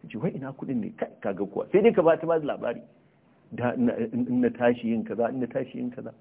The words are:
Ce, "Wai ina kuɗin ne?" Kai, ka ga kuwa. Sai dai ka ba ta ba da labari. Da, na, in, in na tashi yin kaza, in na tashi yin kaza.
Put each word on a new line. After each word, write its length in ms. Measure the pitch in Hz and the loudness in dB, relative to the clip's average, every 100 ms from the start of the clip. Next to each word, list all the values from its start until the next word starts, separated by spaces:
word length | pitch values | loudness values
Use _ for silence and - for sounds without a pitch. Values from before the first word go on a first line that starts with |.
| - | -12
Ce, 100 | 110 | -6
"Wai 140 | 160 | -4
ina 200 | 214 135 | -4 -10
kuɗin 280 | 135 - 123 | -10 -4 -4
ne?" 140 | 95 - | -4 -6
Kai, 140 | - - | -8 -4
ka 120 | 107 | -6
ga 120 | 92 95 | -4 -4
kuwa. 220 | - - | -4 2
Sai 100 | 190 | 6
dai 100 | 233 | 6
ka 80 | 196 | 6
ba 160 | 165 160 | 6 4
ta 80 | 165 | 2
ba 120 | 165 | 0
da 60 | 143 | 0
labari. 360 | 101 117 - - _ _ _ _ _ _ | -4 -4 -6 -12 _ _ _ _ _ _
Da, 220 | 113 123 127 | -4 -2 2
na, 160 | 120 107 | 0 0
in, 320 | 117 120 123 | -4 -2 0
in 120 | 123 | 2
na 80 | 120 | 2
tashi 380 | 113 120 120 117 | 4 2 2 0
yin 140 | 113 | -2
kaza, 260 | 107 104 117 | -2 -2 -2
in 100 | 131 | 0
na 80 | 123 | -4
tashi 300 | 131 127 123 | -4 -6 -6
yin 120 | 123 | -8
kaza. 220 | 123 117 - | -8 -14 -16